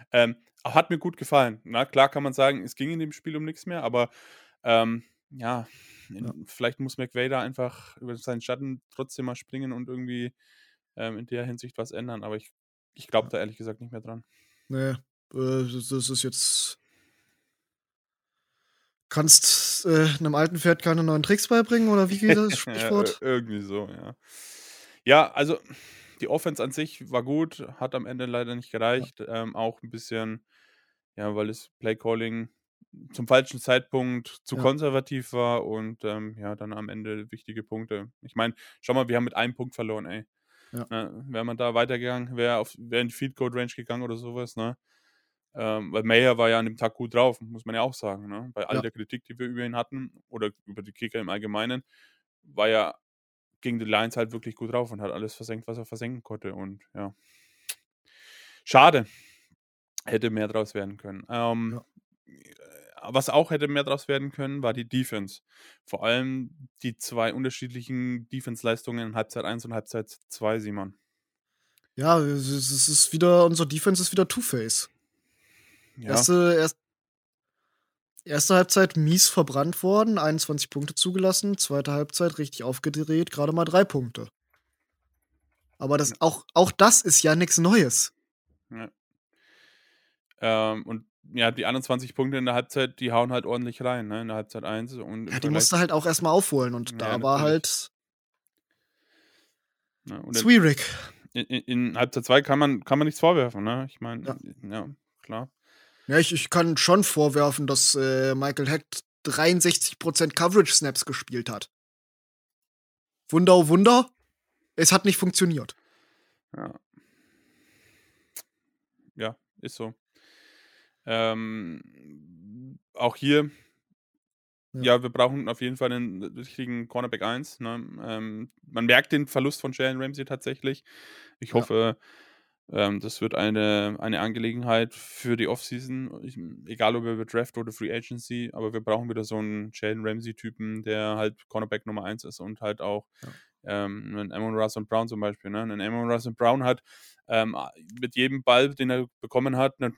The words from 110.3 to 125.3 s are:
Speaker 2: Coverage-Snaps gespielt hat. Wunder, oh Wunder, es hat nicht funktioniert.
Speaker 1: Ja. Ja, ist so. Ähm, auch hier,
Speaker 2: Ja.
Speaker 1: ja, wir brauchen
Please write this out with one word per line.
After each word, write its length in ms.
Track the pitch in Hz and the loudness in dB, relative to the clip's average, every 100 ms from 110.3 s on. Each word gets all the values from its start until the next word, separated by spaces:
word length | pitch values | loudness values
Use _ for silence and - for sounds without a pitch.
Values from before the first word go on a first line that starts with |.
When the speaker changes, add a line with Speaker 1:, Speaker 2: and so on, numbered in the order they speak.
Speaker 2:
Coverage-Snaps 720 | - 170 202 160 - 143 131 | 2 4 6 6 4 0 -4
gespielt 460 | - 127 - 123 117 | -4 -6 -6 -8 -8
hat. 200 | 107 - _ _ _ _ _ _ _ _ _ _ _ _ _ _ _ - | -10 -12 _ _ _ _ _ _ _ _ _ _ _ _ _ _ _ 0
Wunder, 260 | 160 180 | 4 10
oh 140 | 180 151 | 10 10
Wunder, 400 | 175 208 240 247 _ _ _ _ _ _ - | 8 10 8 6 _ _ _ _ _ _ 2
es 160 | 160 | 4
hat 120 | 185 | 6
nicht 140 | 202 180 | 4 2
funktioniert. 580 | 185 - 180 151 117 - _ _ _ _ _ _ _ - | 2 2 2 0 -6 -14 _ _ _ _ _ _ _ -14
Speaker 1:
Ja. 160 | - - _ _ _ _ _ _ _ _ _ _ _ _ _ _ _ - - _ _ _ _ _ _ - | -14 -16 _ _ _ _ _ _ _ _ _ _ _ _ _ _ _ -20 -20 _ _ _ _ _ _ -10
Ja, 200 | 110 - _ _ | -10 -10 _ _
ist 140 | - | -16
so. 180 | - 113 113 _ _ _ _ _ _ _ _ _ _ | -12 -12 -14 _ _ _ _ _ _ _ _ _ _
Ähm, 1700 | - 113 113 113 110 110 87 76 - 65 73 73 78 82 98 113 131 - _ | -4 0 0 -2 -6 -8 -10 -12 -18 _ -20 -20 -20 -20 -20 -18 -18 -20 _
auch 220 | - 120 - | -2 -2 0
hier, 340 | 135 147 147 - _ _ _ _ _ _ _ _ _ _ _ | 4 4 4 -4 _ _ _ _ _ _ _ _ _ _ _
Speaker 2:
Ja. 100 | 131 | -2
Speaker 1:
ja, 200 | 127 120 | 4 4
wir 80 | 123 | 4
brauchen 380 | 120 127 | 2 2